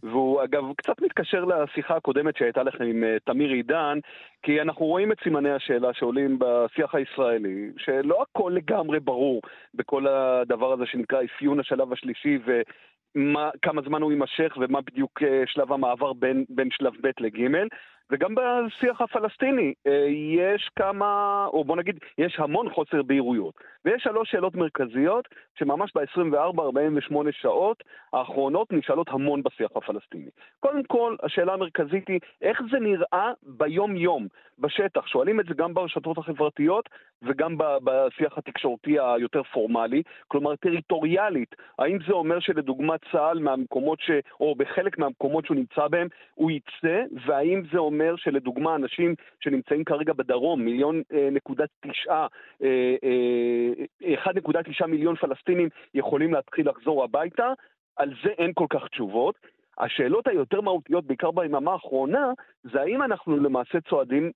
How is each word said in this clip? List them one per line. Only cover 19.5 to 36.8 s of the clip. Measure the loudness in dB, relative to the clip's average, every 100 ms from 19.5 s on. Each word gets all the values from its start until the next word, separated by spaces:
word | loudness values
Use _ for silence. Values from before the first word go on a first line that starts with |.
| 2 2 0 2
אה, | 4 4 0 0 2
יש | 2 0 -2 -2
כמה, | -2 0 0 0 0 0 0
או | -2
בוא | 0 -2
נגיד, | -2 -6 -10 -4
יש | -2 0
המון | -2 0 -2
חוסר | -2 0 0
בהירויות. | 2 2 2 0 -2 -8 -20 -6 -2
ויש | 0
שלוש | 0 -2 -2
שאלות | 0 0 0
מרכזיות, | -2 -2 -4 2 2 2 -2 -14 -20 -4
שממש | -2 0 0 -2
בעשרים | -2 0 0
וארבע, | 2 0 0
ארבעים | 0 2 2 0
ושמונה | 0 -2 -2
שעות | -2 0 2 2 0 -8 -20 -6
האחרונות | -4 -2 0 0 0 0
נשאלות | -2 0 -2 0
המון | -2 0 0
בשיח | -2 -2 -4 -4
הפלסטיני. | -6 -8 -8 -16 -16 _ -20 _
קודם | -2 0
כל, | 0 0 0 -2
השאלה | -4 0 0
המרכזית | 0 -4 -2 -2 -2 -2
היא, | -4 -4 _
איך | -2 -2 0
זה | 0
נראה | 2 0 0 0 -2 -4
ביום-יום, | -14 -2 0 2 0 0 0 0 -4 _ -20 _
בשטח? | -4 0 0 0 0
שואלים | 0 2 2
את | 0
זה |
גם | -2 -2
ברשתות | -2 -2 -6 -4 -6
החברתיות | -6 0 -2 2 2 2